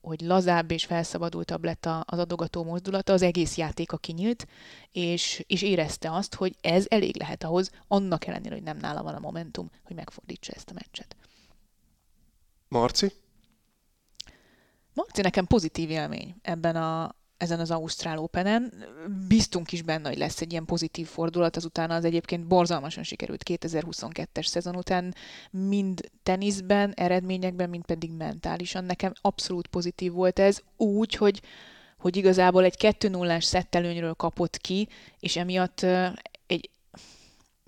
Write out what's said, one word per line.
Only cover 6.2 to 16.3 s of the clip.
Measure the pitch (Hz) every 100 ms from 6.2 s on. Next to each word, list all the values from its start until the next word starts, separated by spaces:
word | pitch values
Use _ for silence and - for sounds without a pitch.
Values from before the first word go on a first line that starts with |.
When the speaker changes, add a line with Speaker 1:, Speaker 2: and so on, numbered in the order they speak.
| 202 -
Speaker 1:
hogy | 185 -
ez | 170 175 196
elég | 220 - -
lehet | - -
ahhoz, | 160 175 190 - -
annak | 202 190 160 -
ellenére, | - -
hogy | -
nem | 160 151
nála | 147 151
van | 160 151
a |
momentum, | 147 165 165 - 170 -
hogy | - 165
megfordítsa | 156 - - 180 - -
ezt | -
a |
meccset. | 180 - - - - _ _ _ _ _ _ _ _ _ _ _ _ _ _ -
Speaker 2:
Marci? | 123 120 - 196 - _ _ _ _ _ _ _ _ _ - - - _ _ _ _ _
Speaker 1:
Marci | - 440 -
nekem | 190 196 180
pozitív | 240 160 - 160
élmény | 160 147 151 -